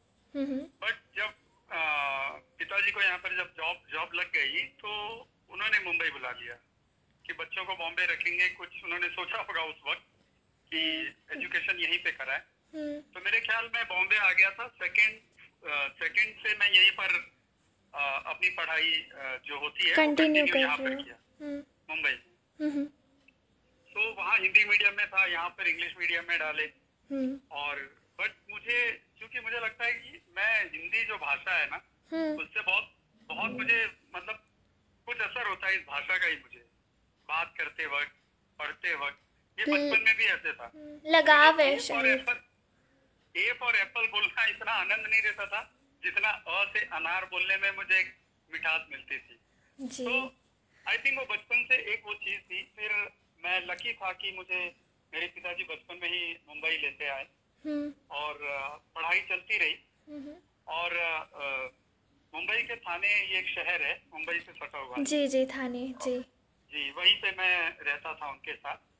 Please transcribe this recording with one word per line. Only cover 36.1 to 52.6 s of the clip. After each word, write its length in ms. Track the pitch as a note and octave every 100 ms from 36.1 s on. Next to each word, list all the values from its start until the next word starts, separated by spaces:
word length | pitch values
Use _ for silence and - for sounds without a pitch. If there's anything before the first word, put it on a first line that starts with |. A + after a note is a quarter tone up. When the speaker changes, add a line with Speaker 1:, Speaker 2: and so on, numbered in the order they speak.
| F#3
Speaker 2:
का 80 | E3+
ही 100 | D3
मुझे, 300 | - B2 A#2+ _ _ _ _ _ -
बात 260 | D#3 E3 -
करते 280 | D3+ - D#3
वक्त, 260 | C#3+ C#3+ - _ _ _ _
पढ़ते 360 | D3 D#3 F3+
वक्त। 240 | D#3 C#3 - _ _ _ -
ये 60 |
Speaker 1:
ल-, 60 | A3+
Speaker 2:
बचपन 340 | D4 D4 C4+
में 120 | - A3+
भी 80 |
ऐसे 280 | A3 F3+ E3
था। 200 | C#3+ A#2
Speaker 1:
हम्म, 260 | - - - D#4
लगाव 460 | E4 D#4 D4+ D4+
Speaker 2:
मुझे 120 | D#4+
Speaker 1:
है 80 | C#4+
Speaker 2:
A 60 | C#4+
for 100 | -
Speaker 1:
शायद। 380 | C4+ C4 C4 B3+
Speaker 2:
apple, 100 | B3 - _ _ _ _ _ _ _ _ E3+
A 220 | G#3+ A#3+
for 160 | B3
apple 360 | G#3+ F#3+ A#3 A3+
बोलना 340 | G#3 G#3 -
इतना 280 | A3 G3+ G#3+
आनंद 340 | A3 F3+ G#3+ G#3+
नहीं 160 | A3
देता 240 | G#3+ G#3 G3
था, 280 | G3+ A3+ _ _ _
जितना 280 | F#3 F#3 G#3+
अ 420 | G#3 - F3 G3+
से 80 | G#3+
अनार 440 | G3 D#3+ D#3+ F3+
बोलने 320 | F#3+ F3+ F#3 F#3+
में 140 | G3 G3
मुझे 220 | G3 F#3+
एक 180 | F#3+ - _ _ _
मिठास 340 | D#3+ E3 D#3+ -
मिलती 280 | - - C3
थी। 200 | - - _ _ _ -
Speaker 1:
जी। 240 | C4 -
Speaker 2:
तो 320 | B3 B3+ C4 - _ _ _ _ -
I 40 |
think 260 | A3 C#4 C4+
वो 80 | B3+
बचपन 340 | G#3 - A#3+ B3
से 60 | C4
एक 260 | A3 A3 G#3
वो 80 |
चीज़ 260 | G#3 F#3+ G3+
थी। 220 | - F#3